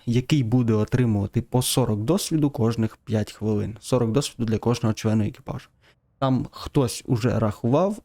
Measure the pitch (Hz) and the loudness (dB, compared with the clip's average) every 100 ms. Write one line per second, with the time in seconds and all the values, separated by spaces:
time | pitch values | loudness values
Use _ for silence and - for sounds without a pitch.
0 | - 117 - 151 113 127 117 107 107 123 | -2 0 2 2 2 2 2 2 2 2
1 | 120 104 101 - - 123 123 - 117 107 | 2 0 0 -2 -2 -2 0 0 0 0
2 | 110 190 - 160 143 - 113 113 110 - | 0 0 0 0 0 2 0 0 -2 -4
3 | - 107 101 - 107 104 101 113 - 127 | -4 -2 -2 -4 -2 -2 -2 -8 -2 0
4 | 113 110 - - 110 110 - 120 110 110 | 2 0 -2 -4 -2 0 0 0 0 0
5 | 110 110 104 - - 127 - _ _ _ | 0 0 -2 -6 -12 -12 -14 _ _ _
6 | _ - 135 127 - - - 143 123 - | _ -4 -2 0 -2 -10 -2 0 0 -2
7 | - 123 117 107 110 - 117 143 190 214 | -2 0 0 0 0 -2 0 2 0 -2